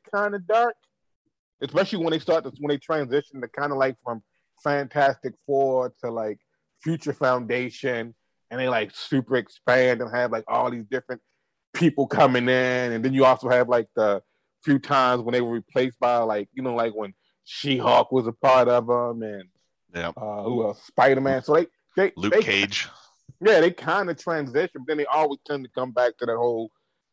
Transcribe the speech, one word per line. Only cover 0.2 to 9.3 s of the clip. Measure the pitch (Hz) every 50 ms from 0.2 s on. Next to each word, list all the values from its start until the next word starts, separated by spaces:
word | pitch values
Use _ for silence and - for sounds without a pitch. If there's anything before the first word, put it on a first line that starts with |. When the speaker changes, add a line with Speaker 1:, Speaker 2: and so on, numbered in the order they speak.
| 208 208 202 202
Speaker 1:
dark, | 175 180 214 226 240 240 - _ _ _ _ _ _ _ _ _ _ _ _ _ _ _ _ -
especially | 139 135 139 170 196 - 220 180
when | 165 165
they | 165 160
start | - - 165 165
to, | 131 131 - -
when | 147 147
they | 143 143
transition | _ - 160 151 139 120 131 147 - _ 139 135
to | 123
kinda, | 113 - 143 143 147 143
like, | 135 131 131 - _
from | - 120 117 110 _ _ _ _ _ _ _ _ -
Fantastic | 147 143 143 139 123 - 147 139 139 131 - - 127 - _ -
Four | - 143 139 139 135 131 127 127 123 _ -
to, | - 120
like, | 113 117 110 107 101 _ _ _ _ _ _ _ _ _
Future | - 156 165 127 - 147
Foundation, | 135 - 147 131 127 127 120 110 120 123 127 120 - - - 131 123 117 113 117 113 _ _ _ _ _ _ -
and | 240 254
they, | 254 -
like, | 240 113 - -
super | - - - - 139 135 120 -